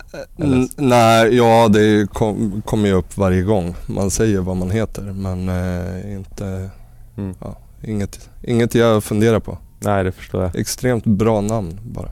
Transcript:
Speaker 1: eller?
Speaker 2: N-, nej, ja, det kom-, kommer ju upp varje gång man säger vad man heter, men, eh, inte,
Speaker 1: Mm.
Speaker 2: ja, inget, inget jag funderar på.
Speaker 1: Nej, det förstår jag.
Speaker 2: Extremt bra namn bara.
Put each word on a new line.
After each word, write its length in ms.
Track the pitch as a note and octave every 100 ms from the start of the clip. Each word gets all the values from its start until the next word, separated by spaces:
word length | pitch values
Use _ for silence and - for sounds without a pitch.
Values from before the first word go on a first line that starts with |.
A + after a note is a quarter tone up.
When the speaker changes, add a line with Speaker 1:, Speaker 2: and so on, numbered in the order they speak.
| - - - -
Speaker 1:
eller? 180 | D3+ B2+
Speaker 2:
N-, 120 | B2+ -
nej, 600 | C#3+ B2 A2+ A2+ A2+ B2
ja, 300 | A#2 A2+ A2+
det 420 | G#2 G#2+ G#2 G2+
kom-, 520 | - A2 G2+ A2+ G2 -
kommer 220 | A2+ G#2
ju 60 | F#2+
upp 220 | F2 -
varje 240 | F#2+ F#2
gång 340 | F#2 G#2+ F2 F2 -
man 240 | G2+ G2
säger 280 | - A2+ G2+
vad 180 | F2+ F#2
man 140 | F#2
heter, 300 | G#2+ G#2+ -
men, 480 | G2+ G2 G2 F2+ F#2
eh, 640 | F2+ F2+ F2 F2+ F#2 G2+
inte, 560 | G2+ F#2 - G2+ F#2+ F#2+ - - - - -
Speaker 1:
Mm. 180 | G2 F2+
Speaker 2:
ja, 140 | - - - -
inget, 460 | - G#2+ G2 - - -
inget 340 | - A#2 A#2 A#2+
jag 280 | A#2 A2
funderar 360 | - G#2 A2+ G#2+
på. 180 | - - - -
Speaker 1:
Nej, 240 | G#2 G2+
det 80 | F#2
förstår 320 | F2+ - G2
jag. 120 | F#2 F2
Speaker 2:
Extremt 500 | G#2+ - B2 A#2+ A2
bra 360 | G2 A2 A2
namn 380 | G2+ A2+ F#2 F#2+
bara. 240 | A2+ - -